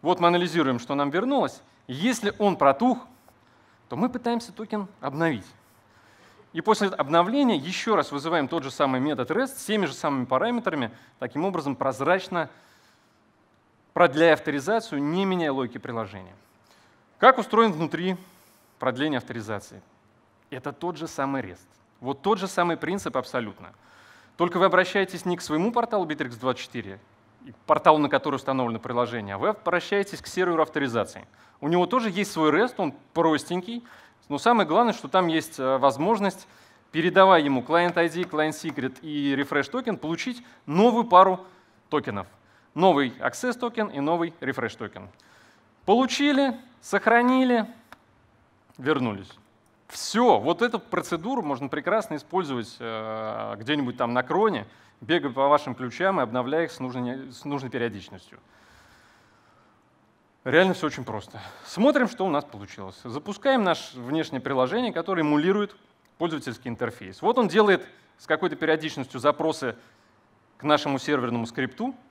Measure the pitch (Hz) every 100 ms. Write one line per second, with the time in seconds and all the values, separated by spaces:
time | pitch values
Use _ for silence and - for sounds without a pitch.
0 | 151 180 170 175 175 170 135 120 - 143
1 | 143 160 240 277 151 - _ _ - 127
2 | 208 240 202 - 208 170 139 135 247 240
3 | - - _ _ _ _ _ _ _ -
4 | 247 247 240 233 233 - 214 214 190 -
5 | 135 139 165 123 92 - _ _ _ _
6 | _ _ - - - 160 208 214 196 185
7 | 139 170 175 269 269 170 143 185 - 202
8 | 143 143 156 170 139 170 135 - 139 131
9 | 139 135 123 170 262 - - 214 170 131
10 | 160 139 123 131 214 240 190 160 113 -
11 | - _ 127 143 185 180 139 127 135 127
12 | 139 190 190 180 147 - _ _ _ _
13 | _ _ _ _ _ _ _ _ _ -
14 | 170 139 165 151 - 143 131 226 220 147
15 | 143 175 196 185 160 135 127 - - 117
16 | 107 98 92 92 _ _ _ _ _ _
17 | _ _ 233 262 208 214 226 156 165 160
18 | 185 180 - - _ _ _ _ 123 120
19 | 151 131 - 117 104 107 - 110 _ _
20 | _ _ _ _ _ 131 143 131 175 160
21 | 160 - 139 139 104 87 _ _ _ _
22 | - - 196 202 185 - 175 160 156 196
23 | 180 131 123 127 107 95 87 - _ -
24 | - - - - 175 180 185 180 180 202
25 | 185 180 185 175 - 156 202 240 233 214
26 | 165 151 135 117 127 123 - 120 98 95
27 | _ _ _ _ 143 - - 156 175 156
28 | 143 139 151 139 - 131 120 113 123 120
29 | 120 117 101 98 151 214 - 175 - 202
30 | 196 160 - - 185 165 156 156 135 117
31 | 101 101 - _ - _ 143 175 175 254
32 | 226 180 196 - 156 151 240 - 170 131
33 | _ - 165 151 - 185 180 233 - -
34 | - _ _ 143 - 240 175 170 240 190
35 | 139 185 175 160 151 - 131 131 139 127
36 | 165 220 196 185 - - - _ _ 156
37 | 165 170 190 180 143 131 120 165 175 170
38 | 170 165 175 151 156 156 170 147 127 127
39 | 156 147 143 139 139 143 139 247 247 190
40 | 151 165 - 247 - - - 160 226 233
41 | 226 180 190 185 - - _ _ _ 151
42 | 139 101 92 _ _ _ _ - 185 147
43 | 131 - 131 - 254 247 240 226 208 139
44 | 143 170 165 160 131 139 117 - 104 95
45 | 98 - _ - - _ _ _ - 226
46 | 262 - 285 277 277 226 - _ - 196
47 | 226 233 247 262 262 240 208 - _ -
48 | _ _ _ _ _ _ _ - 131 143
49 | 123 101 92 - _ _ _ _ _ -
50 | - 208 247 127 117 170 233 220 - -
51 | - 170 185 262 156 131 135 151 160 214
52 | - 147 - 185 160 127 107 - 117 113
53 | 110 110 110 110 107 104 113 147 127 123
54 | 120 123 123 165 220 147 98 - - _
55 | 104 175 143 123 139 147 143 117 127 -
56 | 185 190 120 123 123 156 165 - 127 123
57 | 123 131 135 120 143 143 131 127 120 101
58 | 87 95 - - _ _ _ - - -
59 | _ _ _ _ _ _ _ _ _ _
60 | _ _ _ _ 131 143 190 175 156 143
61 | 123 107 - 110 - - - - 247 294
62 | 247 - 190 147 143 101 101 - 95 -
63 | 123 123 196 202 277 262 190 160 - 127
64 | 120 156 156 135 135 135 127 208 247 170
65 | 170 185 151 147 160 202 202 - _ _
66 | _ _ 165 156 131 117 131 117 117 -
67 | 92 - 175 254 220 202 208 185 - -
68 | _ _ - 156 185 147 160 156 156 147
69 | 131 131 135 147 160 156 127 107 - _
70 | _ _ _ _ _ _ 139 151 147 135
71 | - 147 120 120 113 - 131 - 247 262
72 | _